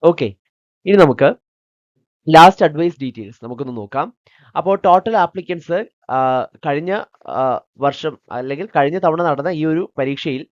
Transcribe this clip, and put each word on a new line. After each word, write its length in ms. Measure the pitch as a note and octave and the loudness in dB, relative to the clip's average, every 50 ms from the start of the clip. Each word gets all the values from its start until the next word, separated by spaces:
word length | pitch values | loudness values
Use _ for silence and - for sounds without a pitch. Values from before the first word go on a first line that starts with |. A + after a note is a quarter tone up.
| - | 4
ഓക്കെ, 280 | E3 E3+ - C#3+ G#2+ G2 _ _ _ _ _ _ _ _ _ _ | 4 2 2 -2 -6 -6 _ _ _ _ _ _ _ _ _ _
ഇനി 100 | - G3+ | 2 4
നമുക്ക് 380 | G3 F3+ D3 B2+ - C#3 C#3+ A#3+ - _ _ _ _ _ _ _ _ _ _ _ _ _ _ _ _ _ - | 6 6 4 4 2 2 2 2 0 _ _ _ _ _ _ _ _ _ _ _ _ _ _ _ _ _ 6
ലാസ്റ്റ് 360 | D#3 D#3+ E3 F#3 G3 - G#3+ | 8 10 10 10 8 6 0
അഡ്വൈസ് 320 | E3 D3 D3 E3+ F3 E3 _ C3+ | 0 0 0 -2 -2 -4 _ -10
ഡീറ്റെയിൽസ് 420 | C3 A#2+ - G#2+ G2 A2+ _ - | -10 -10 -12 -16 -16 -18 _ -14
നമുക്കൊന്ന് 320 | A#2 B2 A#2+ C#3 C3 B2 | -14 -12 -10 -10 -10 -10
നോക്കാം. 380 | A#2 G#2 G2+ - C3+ D3+ A3+ - _ _ _ _ _ _ _ _ | -12 -12 -8 -6 -6 -6 -6 -8 _ _ _ _ _ _ _ _
അപ്പോൾ 220 | - D#3 F3+ G3 G3 _ | -6 -2 -2 -2 -2 _
ടോട്ടൽ 320 | G3 F3 F#3 F#3 A3+ A3+ | 2 0 2 2 0 -2
ആപ്ലിക്കൻസ്, 680 | G#3+ F3+ E3+ _ F#3+ F3 _ F3+ F3 D#3 - E3+ F#3 A3+ - _ _ _ _ | 0 -2 -2 _ -10 -10 _ -10 -12 -8 -6 -6 -6 -6 -8 _ _ _ _
ആ, 320 | B2 C3 C3 C3 C3 B2+ A#2+ | -4 -2 -2 0 -2 -2 -4
കഴിഞ്ഞ, 580 | - _ - - D#3+ C#3+ C#3+ E3 F3+ F#3+ G#3+ - _ _ _ _ - | -6 _ -12 -6 -6 -4 -4 -4 -4 -6 -6 -6 _ _ _ _ -10
ആ, 320 | C2+ G2+ C3 C3 B2 - - _ _ _ | -6 -4 -2 -2 -2 -4 -8 _ _ _
വർഷം 400 | C3 C#3 C3+ - - D#3+ C3+ - _ _ - | -4 -4 -4 -4 -8 -10 -10 -10 _ _ -12
അല്ലെങ്കിൽ 360 | A#2+ B2+ C3 C#3 C#3+ F#3+ A3 _ | -10 -8 -8 -8 -10 -10 -6 _
കഴിഞ്ഞ 220 | D#3+ C#3+ C#3+ D#3+ F#3+ | 0 0 0 -2 -2
തവണ 240 | F#3 F3 D#3 E3 F3 | -2 -2 0 0 -2
നടന്ന 260 | E3+ D3 C3 C#3+ F3 | -2 -2 -2 -4 -6
ഈ 160 | F#3 D#3 D3+ | -4 -2 -2
ഒരു 280 | D#3+ D#3 E3 F#3+ - _ - | -2 -2 -2 -4 -6 _ -6
പരീക്ഷയിൽ 480 | C3+ C3 C#3 C#3 - E3+ C3+ C3 D#3 _ | -6 -6 -6 -8 -8 -8 -8 -8 -10 _